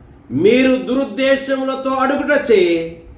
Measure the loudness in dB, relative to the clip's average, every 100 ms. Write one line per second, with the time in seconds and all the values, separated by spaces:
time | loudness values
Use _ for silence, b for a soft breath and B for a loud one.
0 | -20 -20 -8 0 4 4 4 0 0 -4
1 | -4 -2 0 0 -2 -4 -4 -4 -4 -2
2 | -2 -2 0 0 2 2 2 0 -4 -12
3 | -20